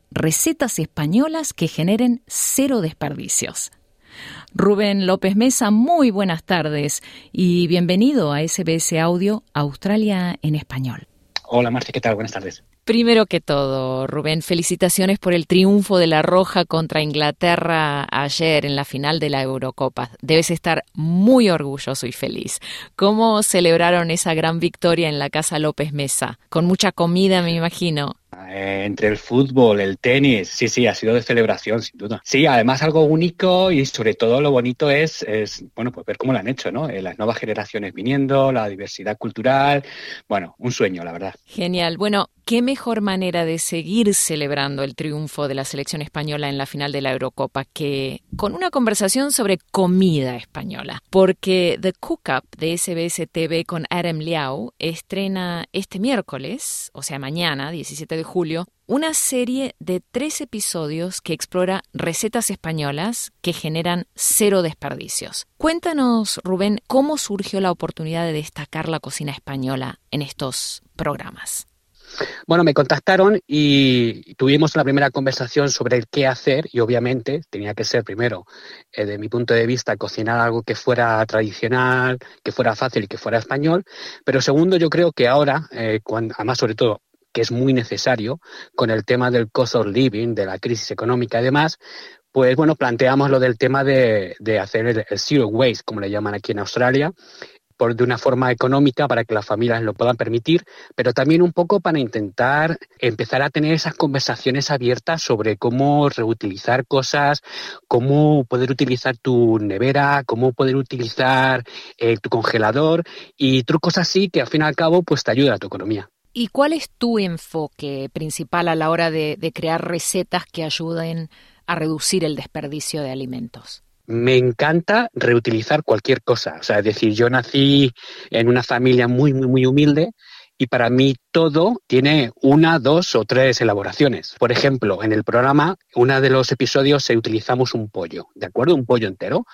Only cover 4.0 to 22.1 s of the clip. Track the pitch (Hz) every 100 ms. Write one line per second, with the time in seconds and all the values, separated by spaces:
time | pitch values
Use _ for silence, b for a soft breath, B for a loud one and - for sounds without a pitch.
4 | B B B B B - 185 202 214 202
5 | 185 190 190 202 247 - 214 214 254 349
6 | 262 196 190 160 - 180 156 151 143 -
7 | B B B - 180 175 175 175 175 185
8 | 247 285 156 143 160 - 165 160 - 160
9 | 165 175 196 214 - - 147 139 190 214
10 | 214 190 180 - 151 151 - 131 131 113
11 | - _ _ - - 120 120 127 - 127
12 | 117 107 110 95 95 - _ _ - 226
13 | 233 226 214 170 - 143 139 135 131 131
14 | 135 143 151 160 - 175 170 - 180 -
15 | 185 202 - 175 156 180 190 202 190 190
16 | 165 156 160 180 185 190 170 160 160 156
17 | 151 147 147 147 175 170 165 165 156 143
18 | 135 - 139 - 160 151 143 139 143 135
19 | 143 160 151 139 135 135 131 - 135 -
20 | 123 - 135 156 165 165 - 165 - -
21 | 160 175 208 262 220 165 139 135 - 135
22 | 120